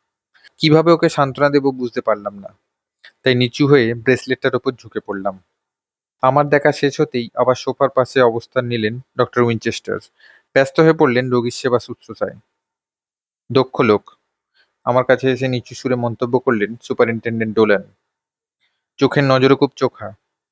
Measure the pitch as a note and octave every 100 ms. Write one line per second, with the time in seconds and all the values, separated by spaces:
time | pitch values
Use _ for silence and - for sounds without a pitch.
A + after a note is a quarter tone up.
0 | _ _ _ _ - - D#3+ D3+ D#3+ E3
1 | E3+ - C#3 B2+ C#3+ C#3+ C#3 C3 B2 B2+
2 | A2+ G#2 G2+ G2+ G2 _ _ _ _ _
3 | _ _ B2+ B2 B2 - C#3+ C#3+ A2+ A#2
4 | A#2 B2 - C#3 C3+ B2 C3+ A#2+ A2+ A2
5 | - G2 G2 F#2+ _ _ _ _ _ _
6 | _ _ C3 C#3 D3 C#3+ D3+ C#3+ C#3+ -
7 | D3+ B2 A#2 - B2 B2 - B2+ C3+ -
8 | B2 C3+ B2 A2+ - C3 B2 A#2+ G#2+ A#2+
9 | - - B2+ - A#2+ A2+ A#2 - - G2+
10 | - _ _ _ _ C3+ C3+ - D#3+ D#3+
11 | D3+ B2 B2+ B2 A#2+ - C3+ A#2+ - A#2+
12 | - A2 G2 G2+ _ _ _ _ _ _
13 | _ _ _ _ - B2 B2+ - B2 G#2
14 | - _ _ _ _ _ _ _ - B2
15 | B2+ B2 C3 B2 C3 B2+ - B2 C3 B2
16 | A#2+ A2+ B2 B2 - A2+ G2+ A#2 - -
17 | A#2 A2+ A#2 A2+ A2 G#2+ G#2+ G2+ F#2+ _
18 | _ _ _ _ _ _ _ _ _ -
19 | C3+ - C#3 C3 C3+ C3+ C#3 - C3 -
20 | G#2 G#2 _ _ _